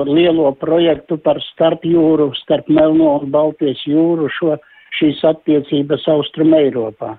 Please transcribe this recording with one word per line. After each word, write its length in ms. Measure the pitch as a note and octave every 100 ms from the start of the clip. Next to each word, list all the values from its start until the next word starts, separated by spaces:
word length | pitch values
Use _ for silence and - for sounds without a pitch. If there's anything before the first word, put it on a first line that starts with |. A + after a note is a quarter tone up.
lielo 460 | C#3 D#3 F3 D#3+ C#3+
projektu 680 | C#3 D#3 E3 E3+ D3 - F3+
par 160 | D#3 C#3+
starpjūru, 880 | - - E3 E3 E3 E3+ D#3 D#3 C#3+
starp 320 | - - D3 -
Melno 540 | D#3 D#3 D#3+ D#3 C#3+
un 100 | C#3+
Baltijas 540 | D3 D#3 D3+ D3 B2
jūru, 480 | D3+ D3+ E3+ E3 C#3+
šo, 240 | - E3 D3 _ _ -
šīs 300 | - D#3 -
attiecības 880 | D#3+ D#3 - D3+ C#3 C#3+ C#3+ C#3 -
Austrum 480 | D3+ D3 D#3+ D#3+ D#3
Eiropā. 560 | C3+ A#2+ A2 G#2 A#2